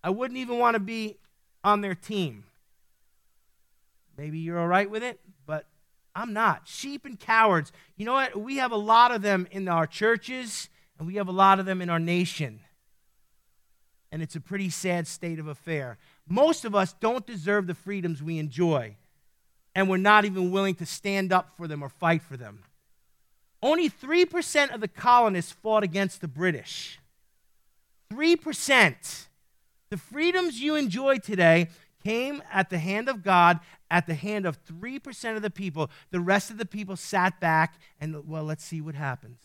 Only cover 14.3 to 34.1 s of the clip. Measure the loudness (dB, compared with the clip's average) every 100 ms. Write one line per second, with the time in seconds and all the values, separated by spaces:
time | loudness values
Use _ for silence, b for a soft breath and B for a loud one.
14.3 | -10 -10 -6 -6 -4 -4 -2 -4 -10 -10
15.3 | -8 -10 -12 -6 -6 -6 -14 b b -4
16.3 | 2 4 2 0 0 0 0 -2 -2 -6
17.3 | -8 0 0 0 -8 -8 -6 -4 -6 -6
18.3 | -6 -6 0 2 2 -2 -16 _ _ _
19.3 | _ _ _ _ 0 2 2 6 6 4
20.3 | 0 0 2 0 -2 -8 -8 -4 -2 2
21.3 | 2 0 -12 -10 -10 -10 _ 2 2 0
22.3 | -16 -16 -20 _ _ _ _ _ _ _
23.3 | _ _ _ 0 2 0 -4 0 2 4
24.3 | 0 0 0 0 -2 -8 -2 6 6 6
25.3 | 2 -4 -8 0 2 2 -2 -2 -4 -12
26.3 | -2 -2 -2 -8 -14 -14 -18 _ _ _
27.3 | _ _ _ _ _ _ _ _ -2 2
28.3 | 2 0 -8 2 4 4 2 -14 -16 -18
29.3 | _ _ _ _ _ _ -14 -12 -2 0
30.3 | 0 -2 -2 -2 0 0 0 0 0 -2
31.3 | 4 6 6 4 b b _ -6 -4 -4
32.3 | -8 -4 -2 -2 -2 -4 -4 -4 -6 2
33.3 | 6 6 4 b b _ -2 0